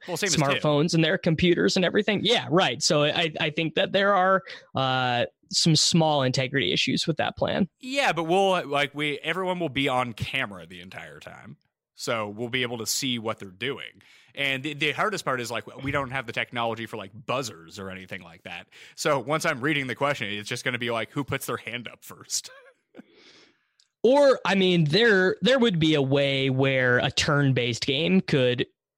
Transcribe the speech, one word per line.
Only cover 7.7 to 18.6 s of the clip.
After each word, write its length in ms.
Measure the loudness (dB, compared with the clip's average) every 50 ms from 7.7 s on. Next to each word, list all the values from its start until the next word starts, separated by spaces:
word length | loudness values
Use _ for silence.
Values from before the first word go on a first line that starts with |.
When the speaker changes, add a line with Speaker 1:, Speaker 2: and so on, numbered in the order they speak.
| _ _
Speaker 1:
Yeah, 320 | -12 -6 -4 0 0 0
but 120 | 0 0 0
we'll, 440 | 0 2 2 4 2 2 0 -2
like, 260 | -2 -2 -2 -2 -2 -2
we, 240 | -4 -4 -4 -4 -4
everyone 400 | -4 -4 -4 -2 -2 -4 -2 -2
will 100 | -4 -4
be 180 | -2 0 0
on 240 | 0 0 0 -2 -2
camera 560 | -4 -8 -8 -6 -4 -4 -4 -6 -8 -14 -18
the 140 | -18 -18 -18
entire 400 | -18 -16 -16 -16 -16 -16 -18 -18
time. 340 | -18 -18 -20 -18 -20 -20 -20 _ _ _ _ _ _ _ _
So 320 | -10 -6 -4 -4 -4 -4
we'll 220 | -6 -8 -8 -8 -4
be 140 | -4 -4 -4
able 160 | -4 -6 -8
to 60 | -6
see 320 | -6 -4 -4 -2 -4 -4
what 220 | -4 -4 -6 -8 -8
they're 80 | -12
doing. 540 | -18 -14 -10 -8 -8 -8 -8 -12 -16 -18 -20 _ _ -20 -20 _ _ -8
And 260 | -4 -4 -4 -4 -4
the, 120 | -6 -8 -6
the 180 | -2 -2 -2
hardest 320 | 0 0 -2 -2 -2 -4 -4
part 160 | -4 -4 -4
is, 100 | -4 -6
like, 320 | -6 -8 -8 -10 -14 -10
we 100 | -8 -4
don't 200 | -4 -4 -4 -4
have 140 | -6 -8 -8
the 80 | -6 -6
technology 520 | -6 -6 -6 -4 -4 -4 -4 -4 -6 -8
for, 120 | -10 -10
like, 140 | -12 -12 -14 -16
buzzers 640 | -14 -8 -4 -4 -4 -4 -6 -12 -16 -20 -20 -16 -14
or 100 | -12 -12
anything 320 | -12 -14 -14 -14 -14 -14
like 220 | -16 -18 -20 -20 -16
that. 240 | -14 -14 -14